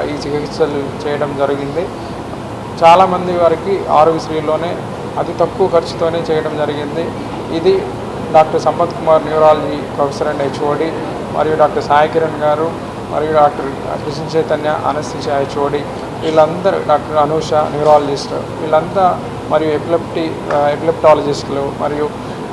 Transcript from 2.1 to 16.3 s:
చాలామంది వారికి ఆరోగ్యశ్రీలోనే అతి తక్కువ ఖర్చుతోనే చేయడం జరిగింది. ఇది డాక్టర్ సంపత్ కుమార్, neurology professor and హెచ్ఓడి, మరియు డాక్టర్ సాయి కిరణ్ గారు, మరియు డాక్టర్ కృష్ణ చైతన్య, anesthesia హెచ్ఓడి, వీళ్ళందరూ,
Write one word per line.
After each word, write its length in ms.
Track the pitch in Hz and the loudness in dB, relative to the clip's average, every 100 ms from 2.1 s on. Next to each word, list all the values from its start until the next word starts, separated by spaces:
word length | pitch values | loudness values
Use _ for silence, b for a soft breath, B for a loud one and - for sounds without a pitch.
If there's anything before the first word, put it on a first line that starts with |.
| B - - - - - - | B -10 -10 -10 -10 -10 4
చాలామంది 520 | 165 175 190 180 180 175 | 6 8 6 2 -2 2
వారికి 320 | 170 160 190 196 - 147 | 2 2 0 -2 2 4
ఆరోగ్యశ్రీలోనే 720 | 156 160 - 156 151 156 165 180 - - - - | 4 2 -2 -4 -2 -2 -2 -6 -8 -10 -8 -6
అతి 120 | 151 165 | -4 0
తక్కువ 260 | 165 - 185 170 | 0 2 2 2
ఖర్చుతోనే 440 | 160 - 165 170 160 | 2 0 -2 0 -2
చేయడం 240 | 156 151 151 | -2 -2 -2
జరిగింది. 440 | 147 147 147 151 170 - - - - 165 | -2 -2 -4 -4 -6 -6 -8 -8 -6 0
ఇది 140 | 175 190 - - - - - 156 | 2 2 0 -6 -8 -8 2 4
డాక్టర్ 260 | 156 165 151 | 4 2 0
సంపత్ 280 | 151 170 - | 0 -2 -2
కుమార్, 260 | 160 156 147 | 2 2 2
neurology 480 | 156 156 151 147 147 - - | 4 6 6 2 -4 -6 -2
professor 300 | 143 139 151 | -2 -2 -2
and 100 | 147 139 | -2 -2
హెచ్ఓడి, 440 | - 147 147 160 160 - - - 151 | -2 -2 0 -2 -4 -6 -8 -6 -2
మరియు 200 | 151 156 | 0 2
డాక్టర్ 220 | 147 151 143 | 2 2 2
సాయి 200 | 147 156 | 4 4
కిరణ్ 280 | 160 160 151 | 2 0 0
గారు, 240 | 151 151 165 165 - - - | 0 0 0 -4 -8 -10 -6
మరియు 180 | 151 156 156 | -2 2 4
డాక్టర్ 300 | 147 - 135 135 135 147 | 4 4 -4 -6 -6 -6
కృష్ణ 220 | 151 143 160 160 | -6 -6 -2 0
చైతన్య, 360 | 156 156 151 156 143 | 0 0 0 -2 -2
anesthesia 460 | 143 156 156 151 143 | -2 -4 -6 -2 -2
హెచ్ఓడి, 400 | 139 147 143 147 143 - - - | -2 -2 -2 -2 -4 -8 -8 -6
వీళ్ళందరూ, 540 | 160 | 2